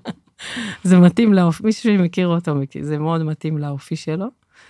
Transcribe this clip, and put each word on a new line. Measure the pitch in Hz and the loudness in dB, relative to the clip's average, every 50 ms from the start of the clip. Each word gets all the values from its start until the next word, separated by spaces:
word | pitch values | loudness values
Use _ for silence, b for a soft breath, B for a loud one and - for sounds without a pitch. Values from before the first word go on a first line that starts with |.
| - - - - _ _ _ B B B B 247 226 208 B B - | -10 -12 -14 -14 _ _ _ B B B B -10 -10 -10 B B 2
זה | 180 185 180 | 4 6 6
מתאים | 175 175 170 - 233 220 202 | 6 6 6 4 4 4 4
לאופי, | 190 175 165 156 - 208 | 4 4 2 0 0 -2
מי | 220 | -2
שמכיר | 220 - - 226 208 196 180 170 175 185 180 | -2 0 0 0 2 2 2 0 0 0 0
אותו, | 175 170 170 170 165 147 | 0 0 0 0 -2 -2
מכיר, | 139 135 135 - 147 143 | -2 -4 -6 -8 -10 -6
זה | 147 151 | -6 -4
מאוד | 147 151 160 165 165 160 | -4 -2 -2 -2 -2 -2
מתאים | 156 156 - - 156 156 | -4 -6 -6 -6 -6 -6
לאופי | 147 147 143 143 135 - - 165 | -4 -6 -6 -8 -10 -8 -8 -10
שלו. | 156 - 160 156 175 190 254 - _ b b b b b b | -8 -6 -6 -6 -6 -6 -8 -12 _ b b b b b b